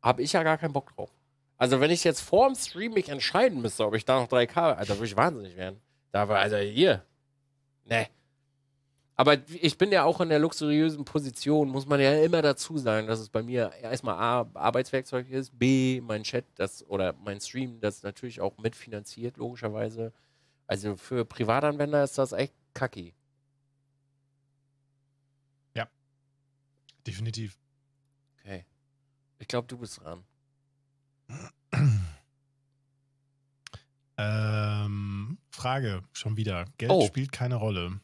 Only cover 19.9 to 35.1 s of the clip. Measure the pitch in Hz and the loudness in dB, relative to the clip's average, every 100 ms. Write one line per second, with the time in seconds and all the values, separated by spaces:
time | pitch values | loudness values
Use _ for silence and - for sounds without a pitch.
19.9 | 113 113 _ _ _ _ _ _ 101 104 | -6 -10 _ _ _ _ _ _ -4 -4
20.9 | 95 - 127 113 - 110 120 147 147 147 | -8 -6 -4 -4 -2 0 2 2 -2 0
21.9 | 147 139 - 131 - 139 _ _ - 131 | 2 0 0 -2 0 -4 _ _ -6 -6
22.9 | - 85 _ _ _ _ _ _ _ _ | -6 -16 _ _ _ _ _ _ _ _
23.9 | _ _ _ _ _ _ _ _ _ _ | _ _ _ _ _ _ _ _ _ _
24.9 | _ _ _ _ _ _ _ _ - 113 | _ _ _ _ _ _ _ _ -8 -8
25.9 | _ _ _ _ _ _ _ _ _ _ | _ _ _ _ _ _ _ _ _ _
26.9 | _ - 95 113 110 110 - _ _ _ | _ -12 -8 -8 -8 -12 -14 _ _ _
27.9 | _ _ _ _ _ 104 95 90 _ _ | _ _ _ _ _ -16 -16 -16 _ _
28.9 | _ _ _ _ _ - 123 123 123 120 | _ _ _ _ _ -6 -6 -6 -14 -14
29.9 | - 78 87 98 _ _ _ _ _ _ | -16 -16 -16 _ _ _ _ _ _ _
30.9 | _ _ _ _ 139 - _ _ - 143 | _ _ _ _ -18 -18 _ _ 2 4
31.9 | 107 87 78 _ _ _ _ _ _ _ | 4 -2 -10 _ _ _ _ _ _ _
32.9 | _ _ _ _ _ _ _ - - _ | _ _ _ _ _ _ _ -20 -20 _
33.9 | _ _ - 104 107 107 107 104 104 104 | _ _ -6 -2 0 0 0 0 -2 -2
34.9 | 101 101 | -4 -4